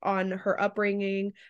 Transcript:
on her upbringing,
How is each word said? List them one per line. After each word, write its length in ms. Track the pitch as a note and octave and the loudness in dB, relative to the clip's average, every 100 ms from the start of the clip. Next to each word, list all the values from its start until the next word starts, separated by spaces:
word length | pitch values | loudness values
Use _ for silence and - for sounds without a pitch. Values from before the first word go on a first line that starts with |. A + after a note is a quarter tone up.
on 280 | G3 F#3+ F#3+ | 0 2 0
her 300 | F#3+ G3+ - | 0 0 2
upbringing, 720 | G#3 G#3 G3+ G3+ G3 G3 G3+ - | 0 0 0 0 0 -2 -2 -6